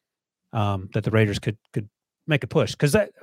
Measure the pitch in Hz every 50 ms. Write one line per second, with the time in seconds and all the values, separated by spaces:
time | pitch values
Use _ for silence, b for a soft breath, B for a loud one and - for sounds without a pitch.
0 | _ _ _ _ _ _ _ _ _ _ - 117 104 101 101 95 92 - - 113
1 | 104 110 107 113 110 101 101 - - - 104 - _ _ - - 104 - _ _
2 | _ _ _ _ _ 160 151 131 - - - 160 113 - - - 147 143 143 214
3 | 202 - - _